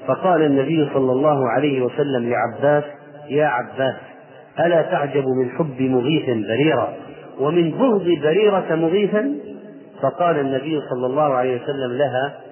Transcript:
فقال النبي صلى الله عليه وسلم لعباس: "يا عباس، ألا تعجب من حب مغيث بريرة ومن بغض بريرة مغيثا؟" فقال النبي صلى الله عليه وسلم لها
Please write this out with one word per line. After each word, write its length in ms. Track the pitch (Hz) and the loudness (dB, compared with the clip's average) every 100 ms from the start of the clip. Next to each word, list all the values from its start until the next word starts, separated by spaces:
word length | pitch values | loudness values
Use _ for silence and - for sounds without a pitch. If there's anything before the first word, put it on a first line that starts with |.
| 131 | -2
فقال 340 | 165 190 170 | -2 2 4
النبي 480 | 156 139 131 165 143 | 4 2 2 2 2
صلى 180 | 135 131 | 2 2
الله 380 | 127 151 139 127 | 2 2 2 2
عليه 320 | 113 147 131 | 0 0 0
وسلم 480 | 123 113 147 131 117 | -2 -2 -2 0 0
لعباس: 540 | 120 113 113 139 147 147 - - - - | 0 -2 0 2 2 0 -12 -20 -20 -4
"يا 160 | 135 151 | 0 2
عباس، 500 | 127 113 104 131 117 - - - - - - | 0 -6 -2 -2 -2 -12 -20 -20 -20 -16 -2
ألا 220 | 165 170 | 2 2
تعجب 440 | - 175 143 147 135 | 2 0 0 0 0
من 220 | 127 127 | 0 -2
حب 320 | - 165 127 | -2 -4 -2
مغيث 440 | 131 127 123 156 - | 0 2 2 0 0
بريرة 680 | 113 104 113 151 135 127 - - - - - | -2 -2 2 2 2 -2 -6 -14 -18 -18 -4
ومن 320 | 139 170 170 | 0 2 0
بغض 340 | 143 262 208 170 165 | 2 2 2 2 2
بريرة 520 | 147 170 214 190 - 160 | 2 4 4 2 0 0
مغيثا؟" 560 | 165 190 202 208 262 285 - - - - - - | 2 2 2 0 -2 -4 -8 -16 -16 -20 -20 -4
فقال 380 | 135 - 175 156 | -4 0 0 2
النبي 420 | 139 135 139 156 135 | 0 -2 -2 -4 -4
صلى 160 | 131 127 | -4 -2
الله 280 | 139 151 | 2 2
عليه 300 | 127 131 123 | 2 0 -2
وسلم 280 | 120 139 127 123 | -4 -4 -4 0
لها 420 | 139 123 139 - - | 0 0 -4 -6 -18